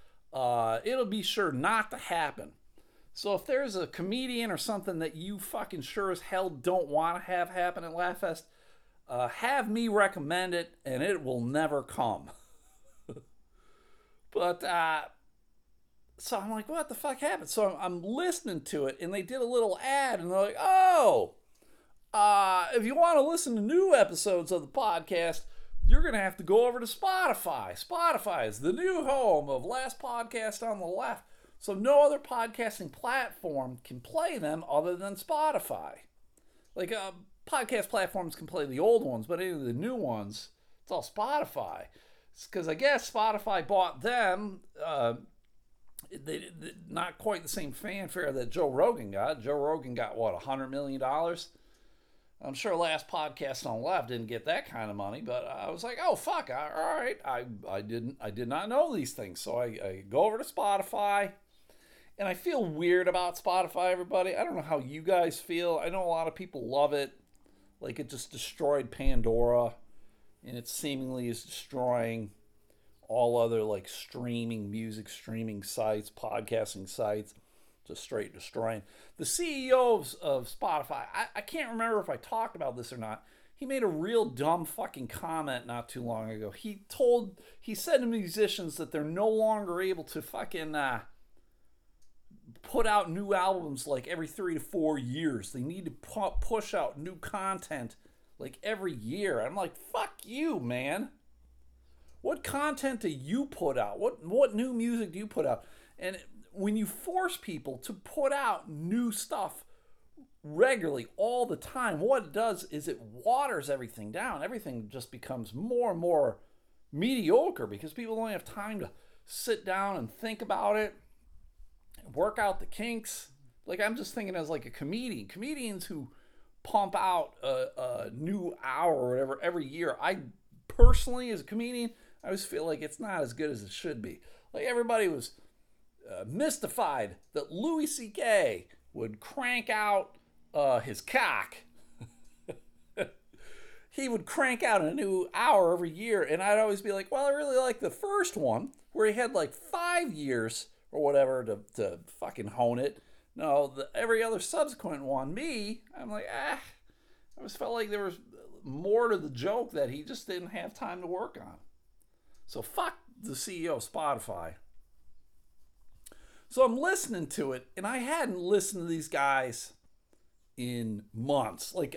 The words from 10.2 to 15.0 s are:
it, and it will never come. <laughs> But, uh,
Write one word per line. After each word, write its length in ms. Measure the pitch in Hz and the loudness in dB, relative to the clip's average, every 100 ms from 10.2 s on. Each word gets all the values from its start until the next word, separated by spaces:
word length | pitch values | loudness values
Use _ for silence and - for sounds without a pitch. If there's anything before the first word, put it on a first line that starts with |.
| 143 180 185 | -2 -2 0
it, 220 | 170 170 - 135 | -2 -4 -8 -6
and 180 | 127 | -2
it 180 | 175 180 | 0 0
will 200 | 131 123 | -2 -2
never 420 | 120 143 160 143 | 0 0 2 0
come. 460 | - - 120 85 69 - - - _ _ - - - | -2 -2 0 0 -6 -20 -20 -20 _ _ -20 -20 -16
<laughs> 60 | - - - _ _ - - _ - _ _ - | -16 -18 -20 _ _ -20 -20 _ -20 _ _ -6
But, 320 | 202 180 175 | 0 0 0
uh, 380 | - 170 165 156 | 0 2 2 0